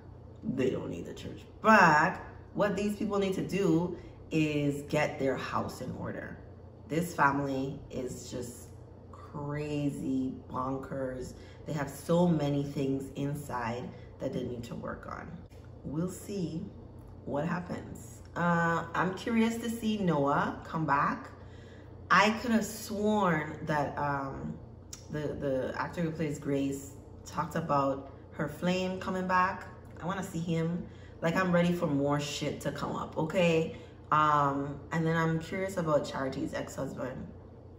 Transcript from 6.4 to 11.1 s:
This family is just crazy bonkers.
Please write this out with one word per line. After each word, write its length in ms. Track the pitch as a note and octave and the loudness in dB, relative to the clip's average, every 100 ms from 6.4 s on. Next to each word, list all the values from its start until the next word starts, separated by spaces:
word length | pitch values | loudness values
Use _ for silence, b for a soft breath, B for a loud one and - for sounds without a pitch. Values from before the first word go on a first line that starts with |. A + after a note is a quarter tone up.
| - - - - - | -14 -16 -18 -18 -4
This 280 | D3+ - | -2 0
family 680 | - C#3+ C#3 C#3 C3 C3+ - - | 4 4 4 0 0 -2 -6 -8
is 400 | C3 B2+ B2 - | -6 -6 -8 -8
just 380 | B2+ A#2 - - - - - - | -8 -8 -10 -14 -16 -18 -18 -18
crazy 1200 | - - - C#3+ D3 D3+ D3 C#3+ - C3+ C3 C3 - - | -16 -12 -8 -6 -4 -2 0 0 0 0 0 0 -4 -6
bonkers. 840 | B2 B2+ C3+ C3+ C3+ C3 | -4 -2 -2 -4 -4 -4